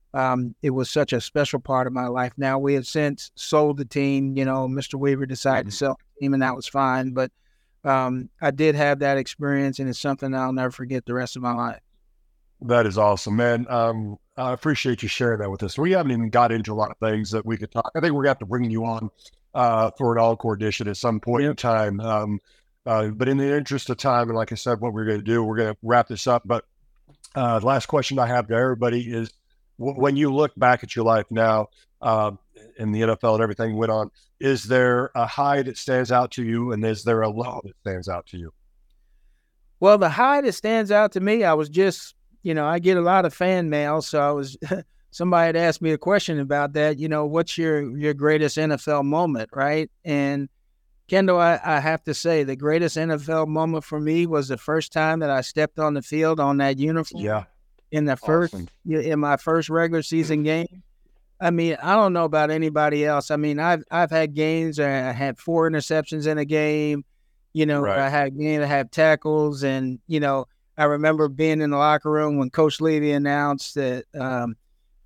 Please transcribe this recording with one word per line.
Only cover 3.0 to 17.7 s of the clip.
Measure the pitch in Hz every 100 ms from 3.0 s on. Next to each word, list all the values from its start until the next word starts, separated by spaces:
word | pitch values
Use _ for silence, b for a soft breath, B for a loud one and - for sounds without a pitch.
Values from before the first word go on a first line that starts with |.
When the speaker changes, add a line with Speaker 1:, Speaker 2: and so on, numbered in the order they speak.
| 147 - - -
Speaker 1:
sold | - 151 151 143
the | 131
team. | 147 139 139 135 135
You | 131
know, | 131 131
Mister | 131 - 135
Weaver | 139 135 135
decided | 131 135 131 104
to |
Speaker 2:
Mm-hmm. | 98
Speaker 1:
sell | 139 -
the | _ -
team, | 139
and | 135
that | 131 131
was | -
fine. | 139 135 131 131
But, | 127 131 - _ _ _ _ 143
um, | 135 127 127 127 -
I | 151
did | 139 156 147
have | 147 139
that | 139 139
experience, | 131 - 143 139 139 131
and | 135
it's | 120
something | 143 139 135
I'll | 135 131
never | 131 127
forget | 123 123 131 -
the |
rest | 123 123 131
of |
my | 123
life. | 117 120 107 _ _ _ _ _ _ _ _
Speaker 2:
That | 117 120 110
is | 98
awesome, | 104 101 - 104
man. | 120 117 123
Um, | 123 113 113 104 101 _ -
I | 131
appreciate | 127 156 143 135 117
you | 107
sharing | - 123 110
that | 101
with | 95
us. | 98 -
We | 165
haven't | 185 147
even | 120 113
got | 120 120
into | 113 107
a | 107
lot | 107
of | -
things | 110 107 101
that | 110 107
we | 110
could | 107